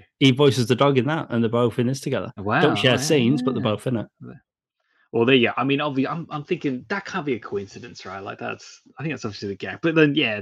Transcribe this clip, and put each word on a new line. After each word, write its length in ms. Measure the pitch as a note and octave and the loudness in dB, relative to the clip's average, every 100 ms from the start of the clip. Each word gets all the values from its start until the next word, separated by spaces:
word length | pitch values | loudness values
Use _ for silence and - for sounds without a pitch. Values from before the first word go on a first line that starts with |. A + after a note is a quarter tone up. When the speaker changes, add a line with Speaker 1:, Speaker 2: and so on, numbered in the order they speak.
| - _ | -14 _
Speaker 1:
He 100 | C#3 | 4
voices 360 | B2+ D3 A#2+ A2+ | 6 4 4 2
the 80 | A#2 | 2
dog 200 | C#3+ C3+ | 4 2
in 80 | A#2 | 0
that, 200 | D#3 - | -2 -2
and 120 | A#2 | -2
they're 80 | A2+ | 0
both 280 | A#2 A#2+ - | 0 0 0
in 100 | A#2+ | -2
this 120 | C3+ | -2
together. 320 | D3 A#2 F#2+ - | -4 -4 -6 -8
Speaker 2:
Wow, 240 | F#2+ C3 | -2 2
Speaker 1:
Don't 160 | D3 A2 | 2 4
share 140 | C3 | 4
Speaker 2:
yeah. 60 | A#2+ | 4
Speaker 1:
scenes, 440 | D3 D3+ A#2 D3 | 4 4 4 2
but 120 | - | 0
they're 80 | B2 | 0
both 240 | A#2+ G#2 C#3 | 0 -2 -2
in 100 | A#2+ | -4
it. 100 | - _ B2 C3 _ _ _ _ _ _ _ | -6 _ -20 -20 _ _ _ _ _ _ _
Speaker 2:
Well, 120 | A#2 | 0
there 100 | A#2 C3+ | 4 4
you 120 | A2 | 4
go. 60 | A2+ | 0
I 80 | |
mean, 140 | C3+ C#3 | -2 -2
obvi-, 280 | D3+ C3+ C3 | -2 -4 -4
I'm, 160 | D#3+ D3+ | -6 -8
I'm 140 | D3+ | -12
thinking 400 | C#3+ E3 D3 B2+ D3 | -6 -6 -4 -6 -6
that 160 | G3 | -8
can't 220 | - - C#3+ | -8 -8 -6
be 80 | |
a 40 | A2+ | -6
coincidence, 640 | - G2+ G2 - A2+ - | -6 -10 -10 -16 -18 -16
right? 160 | - G2 | -14 -12
Like, 160 | G2+ A2+ | -12 -12
that's, 420 | A#2 A2 - - _ - | -12 -12 -16 -20 _ -10
I 40 | |
think 100 | D3+ | -8
that's 120 | B2 | -6
obviously 240 | A2 G2+ G2+ | -8 -8 -8
the 60 | F#2+ | -8
gag. 220 | G2 F#2+ | -10 -4
But 120 | E3+ | 0
then, 200 | D#3+ D3+ | 4 4
yeah, 260 | C#3+ B2 G#2 | 2 -2 -4